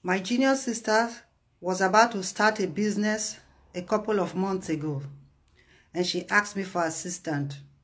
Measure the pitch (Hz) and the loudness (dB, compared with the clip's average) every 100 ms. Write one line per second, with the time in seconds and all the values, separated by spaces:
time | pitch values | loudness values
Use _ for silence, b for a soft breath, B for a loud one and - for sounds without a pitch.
0 | 180 190 185 247 269 269 247 220 - 220 | -2 -2 0 2 2 2 0 -4 2 2
1 | 233 - _ _ _ _ 175 185 190 214 | 2 -4 _ _ _ _ -4 2 4 6
2 | 233 202 180 - 208 214 180 147 214 208 | 6 2 -6 2 2 4 -2 0 0 2
3 | 214 214 - - _ _ _ 180 180 214 | 0 0 -4 -10 _ _ _ -10 -2 -2
4 | 214 208 175 185 190 190 185 151 151 139 | 0 0 0 0 -2 -2 -2 -4 -2 -6
5 | 143 - - _ _ b b b b 170 | -8 -16 -20 _ _ b b b b -4
6 | 180 180 175 202 202 196 185 175 165 160 | -2 -2 2 0 2 -6 -4 -2 -2 -2
7 | 185 175 - 143 143 - - _ | -8 -8 -4 -4 -4 -8 -16 _